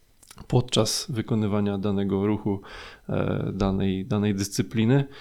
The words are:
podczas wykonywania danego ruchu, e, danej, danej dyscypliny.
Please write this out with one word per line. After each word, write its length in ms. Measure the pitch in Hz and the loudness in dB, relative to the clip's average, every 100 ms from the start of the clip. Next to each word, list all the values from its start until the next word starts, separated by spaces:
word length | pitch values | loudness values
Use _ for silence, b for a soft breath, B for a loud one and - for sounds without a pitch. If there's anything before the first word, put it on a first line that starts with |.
| _ _ - - - | _ _ -20 -18 0
podczas 580 | 127 - - 107 - - | 0 2 0 0 -2 -4
wykonywania 680 | 113 - 113 107 104 101 98 | -4 0 0 2 2 0 0
danego 480 | 104 98 101 98 104 | 0 0 2 2 2
ruchu, 340 | 107 107 98 B B B B - | 0 0 -2 B B B B -4
e, 420 | 101 98 98 107 | -2 0 -2 -2
danej, 520 | 95 98 95 98 95 98 | 0 0 2 0 0 0
danej 280 | 104 104 | 0 2
dyscypliny. 720 | 98 101 - - 110 110 139 139 B | 0 -2 -2 -2 2 4 4 2 B